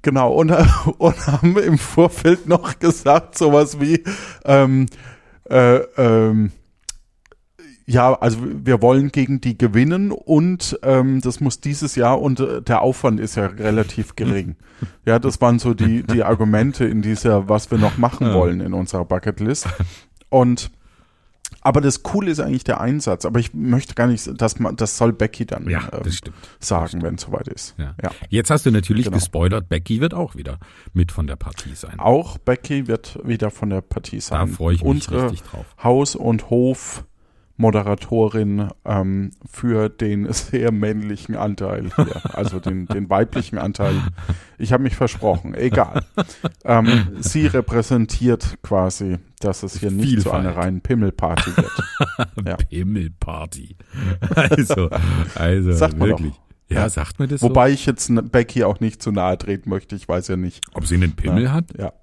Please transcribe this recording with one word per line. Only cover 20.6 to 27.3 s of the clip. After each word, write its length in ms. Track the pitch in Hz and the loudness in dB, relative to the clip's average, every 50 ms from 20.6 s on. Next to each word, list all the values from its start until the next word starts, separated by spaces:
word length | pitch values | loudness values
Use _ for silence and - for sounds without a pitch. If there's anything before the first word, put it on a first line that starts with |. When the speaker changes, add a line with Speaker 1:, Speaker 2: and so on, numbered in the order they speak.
| - - - _ _ - _ _ _ _ _ _ _ _ _ _ _ - - - | -4 -12 -14 _ _ -20 _ _ _ _ _ _ _ _ _ _ _ -16 -16 -2
Speaker 1:
aber 180 | _ 131 123 147 | _ 2 2 4
das 240 | 139 139 - - - | 2 2 0 0 -6
Coole 280 | - - 202 214 185 | -4 -4 -2 -2 -2
ist 80 | 160 151 | -2 -2
eigentlich 220 | 135 139 135 131 - | -2 -2 -4 -4 -2
der 160 | - 113 - | -4 -4 -2
Einsatz. 440 | 104 120 143 151 - 113 92 - - | -2 -2 -2 -2 -2 -2 -4 -2 -4
Aber 140 | 87 113 120 | -2 0 0
ich 140 | 117 - - | -2 -2 -6
möchte 420 | 76 76 127 120 135 - - - | -4 0 0 0 0 0 -4 -2
gar 120 | - 117 | 0 2
nicht, 220 | 123 120 107 - - 67 - | 2 2 0 -4 -10 -4 -2
dass 180 | 117 110 - - | -2 -2 0 -2
man, 160 | 120 95 - | -4 -4 -2
das 220 | - 113 104 - | -4 -4 -4 0
soll 160 | - 120 113 110 | 2 2 0 2
Becky 320 | - 107 107 - - 120 | 0 -2 -2 -2 -8 -8
dann, 240 | - - - - - | -8 -6 -8 -4 -4
Speaker 2:
Ja, 140 | 87 82 - - - | -4 -4 -4 -6 -10
Speaker 1:
ähm, 80 | - - | -8 -6
Speaker 2:
das 120 | 87 90 | -6 -6
stimmt. 200 | - - - - - - - - _ | -6 -10 -14 -18 -18 -20 -20 -20 _
Speaker 1:
sagen, 220 | - - 104 85 82 | -6 -2 -2 -2 -2
Speaker 2:
Das 60 | 82 | -4
stimmt. 120 | - 85 85 | -6 -6 -6
Speaker 1:
wenn 120 | 85 85 | -6 -6
es 60 | 87 | -8
soweit 260 | - - | -8 -8